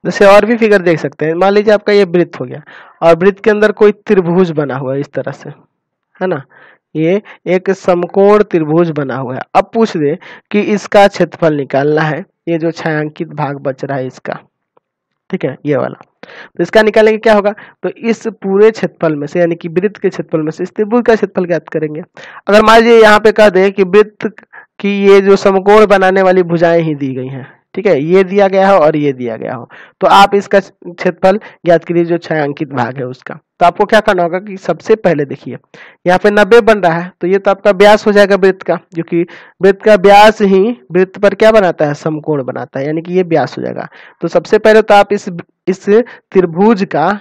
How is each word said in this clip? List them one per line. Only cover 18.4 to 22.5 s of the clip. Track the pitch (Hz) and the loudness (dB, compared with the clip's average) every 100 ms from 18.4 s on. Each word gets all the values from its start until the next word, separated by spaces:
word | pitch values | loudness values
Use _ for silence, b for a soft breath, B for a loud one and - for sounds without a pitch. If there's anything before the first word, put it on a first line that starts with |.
| 190 196 214 | -4 2 2
क्षेत्रफल | 220 180 _ 165 151 | 2 -8 _ -4 -4
में | 147 | -6
से, | 180 | -2
यानी | 170 170 | -2 -2
कि | 170 | -6
वृत्त | 165 196 202 | -4 -4 -4
के | 190 | -6
क्षेत्रफल | - 165 165 | -6 -8 -6
में | 156 | -6
से | - | -8
इस | 185 | -10
त्रिभुज | - 214 240 226 | -6 -2 -2 0
का | 220 | 0
क्षेत्रफल | 190 202 180 | -2 -6 -4
ज्ञात | 165 - | -6 -6
करेंगे। | 160 151 151 - B B B | -8 -6 -10 -16 B B B
अगर | - | 0